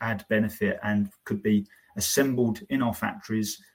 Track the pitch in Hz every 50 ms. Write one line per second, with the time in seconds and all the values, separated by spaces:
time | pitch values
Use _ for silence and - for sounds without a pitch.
0 | 113 113 110 98 - - 110 107 110 104 - - 104 98 - - - 104 104 104
1 | 101 98 - _ - - 110 101 - 107 107 104 101 - _ _ _ _ - 104
2 | - - 135 139 139 135 127 127 120 117 107 - - - 139 135 123 117 110 -
3 | 110 104 - - - - 110 110 107 104 - - - _ _